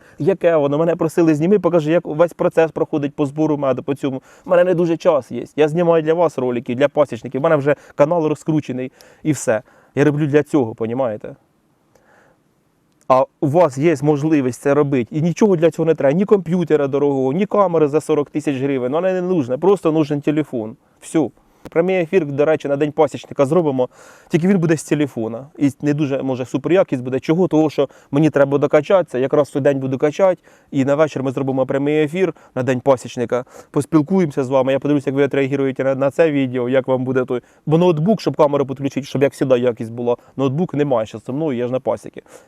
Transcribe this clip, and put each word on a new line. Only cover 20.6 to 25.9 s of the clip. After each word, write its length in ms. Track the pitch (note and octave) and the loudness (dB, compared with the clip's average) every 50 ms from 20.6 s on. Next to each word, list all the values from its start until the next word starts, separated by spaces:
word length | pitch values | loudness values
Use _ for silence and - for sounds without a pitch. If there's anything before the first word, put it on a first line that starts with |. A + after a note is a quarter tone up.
| G#2+ A2 - - _ _ _ _ | -8 -8 -10 -16 _ _ _ _
Все. 280 | - - - E3 D3 G#2+ - _ _ _ _ _ - - | -12 -4 -2 -2 -2 -2 -4 _ _ _ _ _ -18 -6
Прямий 280 | - D#3+ E3+ F#3 F#3+ | -2 -2 0 0 0
ефір, 300 | F#3 E3+ D#3 - F#3+ D#3+ | 0 0 0 0 0 0
до 180 | C#3+ C#3+ C3+ D3 | 0 0 0 2
речі, 240 | - - - - C#3 | 2 2 0 0 -2
на 80 | C#3+ | -2
День 160 | C#3 D3+ D3+ C#3 | 0 0 0 0
пасічника 540 | - D#3 C#3 - B2+ - - - - C#3+ | 0 0 0 0 -4 -12 -6 -2 0 0
зробимо, 420 | C3 D#3 F3+ E3+ D3+ C3+ C3 B2+ - _ - - - - - _ _ | 2 2 2 2 0 0 -2 -2 -4 _ -10 -20 -20 -20 -20 _ _
тільки 200 | - E3 D#3+ F#3 | -2 0 2 2
він 100 | G#3 F#3+ | 2 2
буде 180 | D#3+ D#3+ D#3+ | 2 2 0
з 80 | D3 - | 0 -2
телефона. 600 | - D#3+ D3 D3 C3 - A#2+ A2 A2 A2+ A#2 C3+ C#3+ - - | -2 -2 0 0 -2 -4 -6 -6 -6 -8 -10 -12 -16 -6 -2
І 120 | D3 C#3 C3 - - | -2 -2 -2 -2 -2
не 120 | C#3+ | -2